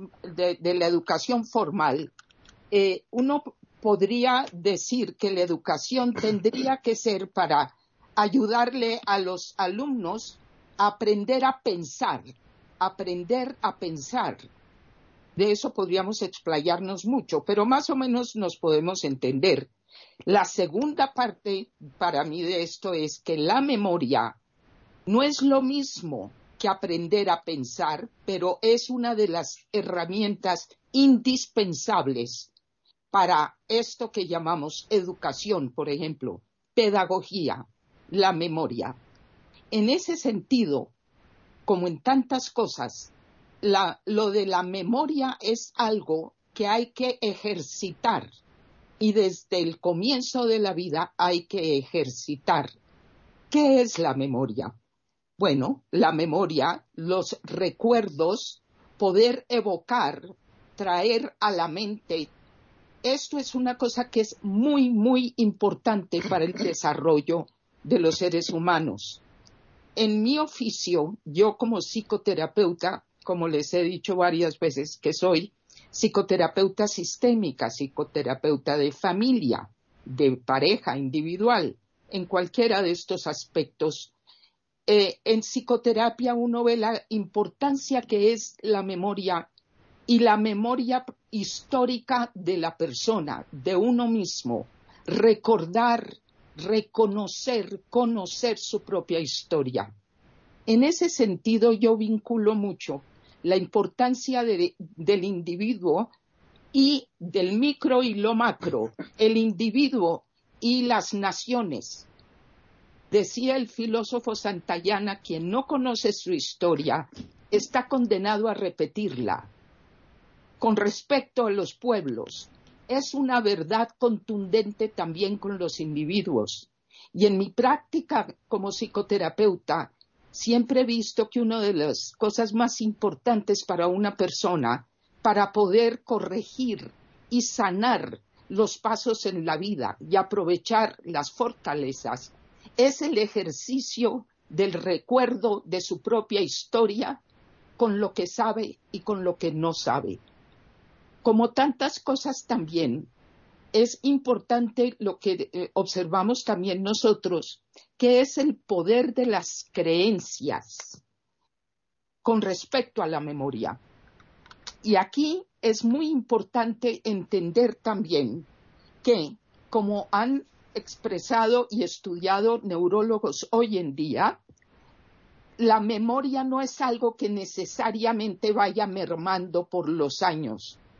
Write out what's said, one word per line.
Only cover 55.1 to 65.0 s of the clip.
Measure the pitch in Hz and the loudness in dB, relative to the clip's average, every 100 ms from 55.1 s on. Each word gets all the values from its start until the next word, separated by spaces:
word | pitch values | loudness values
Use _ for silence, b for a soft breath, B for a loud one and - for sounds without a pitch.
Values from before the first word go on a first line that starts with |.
| _ _ - | _ _ -2
Bueno, | 190 131 135 277 _ | 2 2 0 -4 _
la | 175 160 | 2 2
memoria, | 160 165 156 180 156 143 175 _ | 2 0 0 0 0 0 -2 _
los | - 165 185 170 - | -10 -2 -2 -2 -8
recuerdos, | - 202 180 - 233 240 202 147 160 220 - - _ _ _ _ | -10 -4 -4 0 2 2 2 -2 0 -2 -6 -16 _ _ _ _
poder | 196 185 240 254 - | 2 6 4 2 -2
evocar, | 240 208 170 - 240 143 - 180 - _ _ _ - | -2 0 -4 -2 0 0 -4 -16 -20 _ _ _ -6
traer | 190 175 208 233 - _ | 0 2 2 2 -2 _
a | 208 | 0
la | 180 165 | 0 -2
mente, | 165 208 214 _ 165 147 _ _ _ _ _ _ _ | -4 -6 -8 _ -6 -6 _ _ _ _ _ _ _
esto | 247 285 - 294 | -2 -2 -4 -6
es | 262 | -4
una | 254 247 247 | -2 -2 -2
cosa | 240 247 247 | -2 -2 -2
que | 226 | 0
es | 214 - | 0 -4
muy, | 202 196 277 285 247 | -2 2 4 4 4
muy | 220 | 4